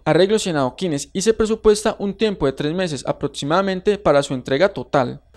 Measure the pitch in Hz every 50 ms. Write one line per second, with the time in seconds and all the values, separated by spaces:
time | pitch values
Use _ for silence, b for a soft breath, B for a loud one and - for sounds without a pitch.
0 | - 156 156 160 185 196 220 214 - 196 160 147 135 127 - - 185 180 151 139
1 | - - - 196 180 220 220 - 226 208 226 220 - 220 214 208 - 226 202 -
2 | 202 202 190 - 220 214 196 - 151 135 135 - 151 147 160 185 185 175 151 120
3 | - - 143 - - 143 - - - 139 160 185 196 196 190 185 - 208 202 190
4 | - 175 147 143 135 - 139 127 120 - 131 139 180 202 196 - - - - 143
5 | 127 123 131 139 _ _ _